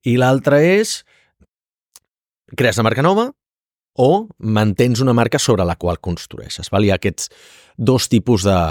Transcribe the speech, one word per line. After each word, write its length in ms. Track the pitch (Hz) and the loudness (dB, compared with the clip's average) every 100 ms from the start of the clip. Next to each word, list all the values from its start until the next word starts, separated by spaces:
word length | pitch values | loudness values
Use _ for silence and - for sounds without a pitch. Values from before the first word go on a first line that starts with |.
i 160 | 127 123 | 0 0
l'altra 400 | 127 135 - 143 | 2 2 2 2
és 400 | 165 196 220 - _ _ _ _ _ _ _ _ _ - _ _ _ _ _ 113 | 4 2 -2 -8 _ _ _ _ _ _ _ _ _ -20 _ _ _ _ _ -2
crees 220 | 123 107 | -2 0
una 80 | 113 | 0
marca 160 | 113 | 2
nova 220 | 156 202 247 - _ _ _ _ _ | 0 2 -2 -8 _ _ _ _ _
o 360 | - 131 190 220 - | 0 2 2 -2 -8
mantens 640 | 110 107 107 95 123 113 | -2 0 0 2 0 2
una 80 | 131 | 0
marca 240 | 120 113 147 | 2 0 0
sobre 240 | - 104 87 | 0 0 0
la 80 | 82 | -2
qual 220 | 87 85 | -4 -6
construeixes, 680 | - 85 - - - - - | -8 -10 -10 -18 -16 -14 -4
val? 140 | 98 104 | 0 0
Hi 80 | |
ha 20 | 95 | 0
aquests 320 | 101 - - _ - - _ - | -2 -6 -14 _ -20 -20 _ -4
dos 320 | 113 127 - | 0 0 2
tipus 380 | 117 123 110 98 | 0 2 0 2
de 80 | 92 80 | 0 0